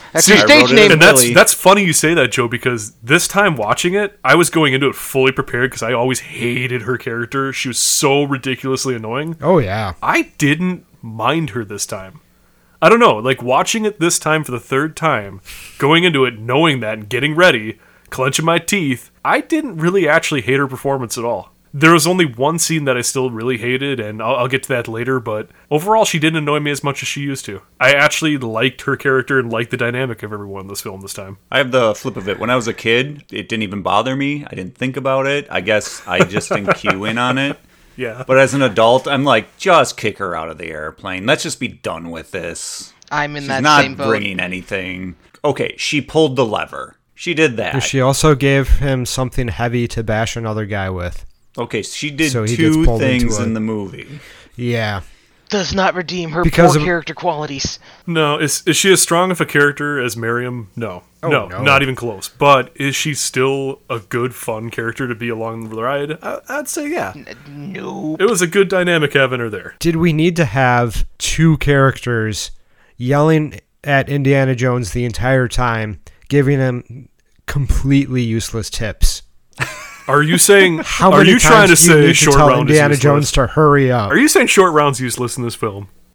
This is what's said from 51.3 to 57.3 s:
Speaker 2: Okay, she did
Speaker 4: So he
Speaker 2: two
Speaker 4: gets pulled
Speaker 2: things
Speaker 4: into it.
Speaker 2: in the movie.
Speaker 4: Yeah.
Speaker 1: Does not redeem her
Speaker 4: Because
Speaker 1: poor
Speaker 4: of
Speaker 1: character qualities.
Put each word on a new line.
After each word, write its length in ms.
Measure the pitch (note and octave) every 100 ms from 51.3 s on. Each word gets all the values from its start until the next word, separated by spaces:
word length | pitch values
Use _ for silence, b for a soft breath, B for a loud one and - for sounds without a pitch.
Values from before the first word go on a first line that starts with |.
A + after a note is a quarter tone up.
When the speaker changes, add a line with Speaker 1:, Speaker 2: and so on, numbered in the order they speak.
| _ _ -
Speaker 2:
Okay, 240 | A#2+ A2+
she 280 | G2 - D3
did 180 | C#3+ D#3
Speaker 4:
So 140 | B2
he 140 | G#2+ A#2+
Speaker 2:
two 160 | D#3+
Speaker 4:
gets 120 | D#3 D#3+
pulled 140 | A#2
Speaker 2:
things 240 | C3+ B2+
Speaker 4:
into 180 | A#2+ A#2+
it. 40 | A#2
Speaker 2:
in 80 |
the 80 | A2
movie. 580 | A2 A2 G2 - - D3 b b b -
Speaker 4:
Yeah. 460 | A#2+ A#2 G#2+ G2+ - - _ _ -
Speaker 1:
Does 260 | G#3 E3+
not 220 | F#3+ F#3 E3
redeem 360 | E3 F3+ E3
her 120 | D#3
Speaker 4:
Because 300 | E3+ - E3+
Speaker 1:
poor 80 | D3+
Speaker 4:
of 40 | D3+
Speaker 1:
character 280 | E3+ D#3
qualities. 640 | D#3+ F3